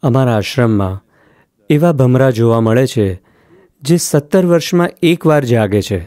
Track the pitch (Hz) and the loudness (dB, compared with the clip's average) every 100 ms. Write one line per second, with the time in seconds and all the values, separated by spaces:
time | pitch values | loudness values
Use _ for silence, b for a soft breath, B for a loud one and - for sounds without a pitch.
0 | 143 123 127 110 98 - 120 107 98 98 | 0 0 0 0 -4 -2 0 0 -2 -6
1 | _ b b b b _ _ 151 170 147 | _ b b b b _ _ 0 0 2
2 | 127 127 135 117 117 117 113 113 131 - | 2 2 2 2 2 2 2 0 0 0
3 | 101 90 b b b b b _ 135 170 | -2 -4 b b b b b _ -2 -2
4 | - 151 143 196 180 170 156 175 175 - | 0 -4 0 0 2 0 0 -2 -2 -2
5 | 165 165 160 151 131 117 104 104 95 98 | -2 0 0 0 2 0 0 -2 -2 -6